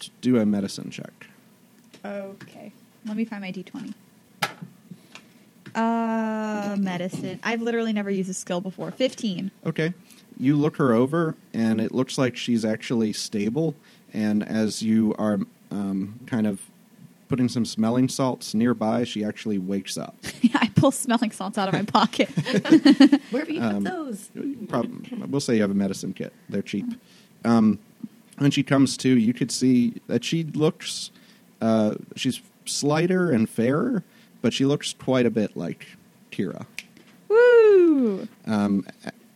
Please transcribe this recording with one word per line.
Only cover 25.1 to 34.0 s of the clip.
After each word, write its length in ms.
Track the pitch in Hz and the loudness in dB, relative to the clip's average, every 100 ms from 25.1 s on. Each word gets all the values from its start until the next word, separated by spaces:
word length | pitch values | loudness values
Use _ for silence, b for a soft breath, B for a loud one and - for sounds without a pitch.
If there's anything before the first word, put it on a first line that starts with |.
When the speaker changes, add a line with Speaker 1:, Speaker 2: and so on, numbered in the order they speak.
| 117 - | -10 -4
Speaker 1:
we'll 140 | 139 | -4
say 140 | 135 113 | 0 2
you 40 | |
have 100 | 104 | 2
a 40 | |
medicine 400 | 101 98 95 - | 0 -2 -4 -8
kit. 180 | 92 - - - | -8 -10 -12 -10
They're 140 | 101 | -8
cheap. 240 | - - 247 233 b b b _ | -6 -6 -6 -8 b b b _
Um, 340 | 113 117 107 98 - _ - - _ - | 2 4 4 2 -4 _ -18 -18 _ -2
when 120 | 143 | 0
she 100 | 143 | 0
comes 340 | 131 139 127 - | 2 2 2 2
to, 120 | 131 127 | 2 2
you 160 | 110 | 2
could 160 | 120 127 | 0 -2
see 420 | - 131 123 120 - - | 0 2 4 2 -2 -4
that 180 | 117 | -4
she 200 | - 165 | -2 -4
looks, 680 | 156 143 151 - - - - b b b b - | -4 0 0 0 -8 -10 -12 b b b b -4
uh, 340 | 113 113 107 - - - | 0 2 2 -2 -10 -6
she's 240 | 131 - - _ | -6 -6 -10 _
slighter 680 | - - 143 160 175 185 175 | -10 -4 0 2 2 2 2
and 180 | 117 110 | 2 0
fairer, 540 | - 110 156 247 214 | 0 0 2 0 -2